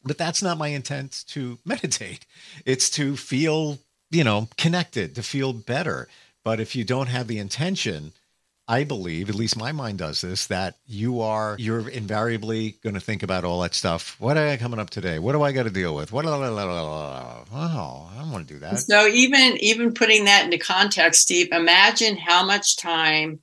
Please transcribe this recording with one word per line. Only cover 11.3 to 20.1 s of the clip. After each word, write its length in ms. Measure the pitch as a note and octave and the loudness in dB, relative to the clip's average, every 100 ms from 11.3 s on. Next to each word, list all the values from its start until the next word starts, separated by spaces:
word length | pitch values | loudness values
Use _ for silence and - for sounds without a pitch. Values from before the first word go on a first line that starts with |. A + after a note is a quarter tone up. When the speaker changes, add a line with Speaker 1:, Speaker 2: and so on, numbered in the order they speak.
| G#2+ G#2+ G#2 | -2 -4 -4
Speaker 1:
you're 280 | A2 A2+ A2 | -4 -4 -4
invariably 920 | B2+ G2+ G#2+ A2+ A2+ A2 A2+ A2 - | -8 -4 -2 0 -2 -4 -4 -4 -6
gonna 180 | A2 G2+ | -6 -6
think 220 | - G#2 | -4 -6
about 220 | F#2+ F#2 | -2 -2
all 160 | F2 F2 | 0 -2
that 140 | F2 | -2
stuff. 420 | - F#2 E2+ - - | -2 -2 -2 -6 -4
What 200 | A#2 D#3 | 0 2
I 140 | D3+ | 2
got 80 | C3+ | 0
coming 180 | A#2+ A2+ | -4 -6
up 80 | G#2 | -6
today? 300 | - F#2 D#2 | -6 -4 -2
What 140 | G2 | 0
do 100 | D3 | 2
I 100 | C#3+ | 2
gotta 160 | C3 A2+ | 0 -2
deal 260 | F#2+ F2 | -2 -2
with? 180 | D2 D#2 | -4 -4
What, 120 | A2+ | -4
la, 120 | D#3+ D3 | -2 -2
la, 120 | C3 | -2
la, 160 | G#2+ | -2
la, 180 | F#2+ E2+ | -4 -4
la, 260 | D#2 D#2 D2 | -4 -6 -8
la. 340 | C2 B1+ A#1 B1+ | -10 -12 -16 -14
Oh, 580 | A#2+ E3+ D3+ D2 B1+ E2 | -6 -4 -4 -6 -10 -16
I 60 | G#2+ | -14
don't 80 | D#3 | -10
wanna 120 | G#2+ | -8
do 140 | D#2 D2 | -10 -14
that. 180 | D2 - | -6 -4
Speaker 2:
So 280 | - G#3 G#3+ | 4 6 6
even, 520 | A#3+ C4 C#4 B3+ G#3+ | 6 6 6 6 4
even 300 | G#3 A3+ A#3 | 2 2 0
putting 320 | A3+ A3+ | 2 6